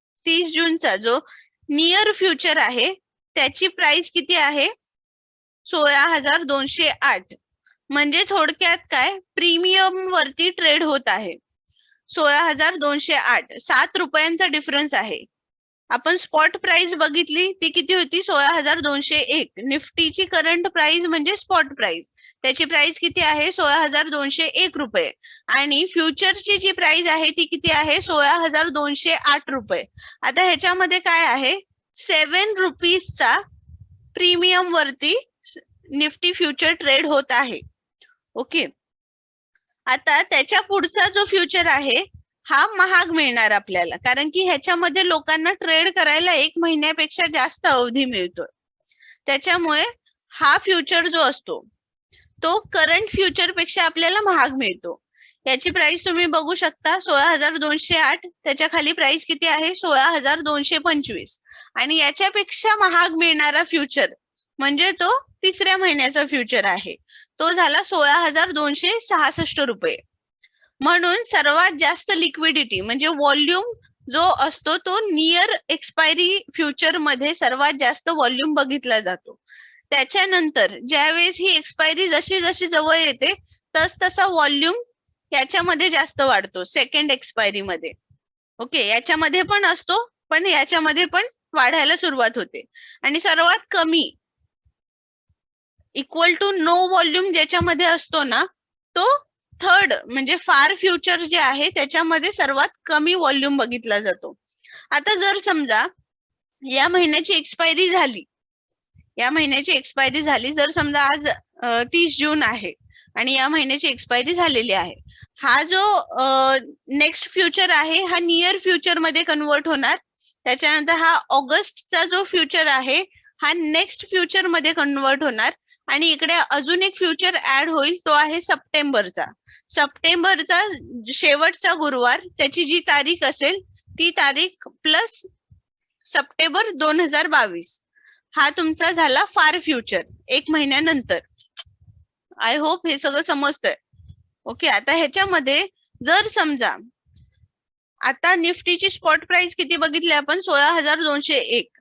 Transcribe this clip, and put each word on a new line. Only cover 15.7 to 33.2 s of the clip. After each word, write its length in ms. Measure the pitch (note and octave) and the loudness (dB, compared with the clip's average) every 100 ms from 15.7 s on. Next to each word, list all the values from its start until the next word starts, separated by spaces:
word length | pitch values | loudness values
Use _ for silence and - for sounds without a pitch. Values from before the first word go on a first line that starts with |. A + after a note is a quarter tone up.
| _ - | _ -6
आपण 260 | A#3+ D#4 F4+ | -2 0 -2
स्पॉट 400 | - D#4 D#4 - | 0 2 2 0
प्राइस 380 | F#4 E4+ F4+ | 0 0 0
बघितली 560 | E4+ D#4 D4 E4+ D#4 F#4 | 0 0 0 -2 0 -2
ती 160 | F#4+ D#4+ | -2 -4
किती 240 | E4+ C#4+ | -2 0
होती? 280 | F#4 E4 E4+ | 0 0 -2
सोळा 260 | G4 D4+ C#4+ | 0 2 2
हजार 320 | E4+ D4 E4 | 2 2 0
दोनशे 360 | D4 C#4 C#4+ D4+ | 0 -2 -2 -2
एक. 340 | C4+ D4+ - - | 0 -2 -4 -8
निफ्टीची 640 | B3 D4 - - D#4+ - | -4 -4 -4 -4 -2 -2
करंट 420 | F#4 E4+ D#4+ E4+ F4+ | -2 0 0 0 -2
प्राइस 360 | E4+ D4+ E4+ | 0 2 2
म्हणजे 320 | F4 D#4+ D4 G4+ | 0 -2 -2 -4
स्पॉट 380 | - F4+ C#4 C4+ | 0 0 0 -2
प्राइस, 340 | G#3 E3 - _ - _ | -4 -4 -10 _ -20 _
त्याची 220 | C4 C4 | -4 -2
प्राइस 340 | D#4 D#4+ D4+ D#4+ | 0 0 0 0
किती 220 | E4+ F4+ | -4 0
आहे? 300 | D#4 D4+ D4+ | 0 0 -2
सोळा 240 | F#4+ D4+ D4 | 0 2 2
हजार 320 | D#4 D4 D#4 | 2 0 -2
दोनशे 360 | D4 C#4 C#4 | -2 -2 -2
एक 340 | D#4+ - F4+ - | -2 0 -2 -2
रुपये. 320 | C4 G3+ D3+ - - - - | -4 -2 -2 -6 -18 -14 -2
आणि 360 | B3 C#4+ C#4 F4+ | 0 0 0 0
फ्युचरची 640 | F4 D#4+ - F#4+ G4 G4 G4+ | 0 -2 0 0 0 -2 0
जी 140 | F#4+ | 0
प्राइस 340 | F#4+ E4+ D#4+ E4+ | 0 0 2 0
आहे 240 | D#4 D#4 | 0 0
ती 140 | E4+ | -2
किती 280 | D#4+ D4+ E4+ | -4 -4 0
आहे? 280 | C#4+ D#4 D#4 | 0 2 0
सोळा 320 | - D#4 C#4+ | 0 2 2
हजार 340 | E4+ E4 D4+ E4 | 2 0 0 -2
दोनशे 420 | D4 D4 C#4+ E4+ | -2 -4 -2 -2
आठ 380 | E4 D4 C#4+ - | 0 0 0 -2
रुपये. 340 | C4 G#3 F3 - - - - | -8 -4 -6 -6 -16 -20 -8
आता 200 | A#3+ C4+ | -4 0
ह्याच्यामध्ये 560 | F#4 D#4 F#4 F#4 F#4 F4+ | 2 2 0 0 0 0
काय 260 | F#4 E4 D#4+ | 2 2 2
आहे? 320 | B3 C4 G4 - _ _ | 2 0 -2 -6 _ _
सेव्हन 600 | - - D#4+ D4+ F4 G#4+ G4 | -12 -2 0 2 0 0 0
रुपीजचा 760 | F#4 - E4+ F4+ - - | -2 0 0 0 -2 -2